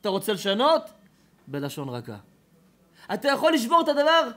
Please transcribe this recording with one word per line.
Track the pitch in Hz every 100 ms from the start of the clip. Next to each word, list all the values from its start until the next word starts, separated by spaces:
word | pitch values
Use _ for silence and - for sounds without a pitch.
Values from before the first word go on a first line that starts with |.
אתה | 208
רוצה | 190 196
לשנות? | 202 202 202 285 320 320 - _ _ _ _ -
בלשון | 143 139 151 135
רכה. | 123 117 104 - _ _ _ _ _ _ _ -
אתה | 202 277
יכול | 269 311
לשבור | 302 226 339
את | 320
הדבר? | 285 302 330 262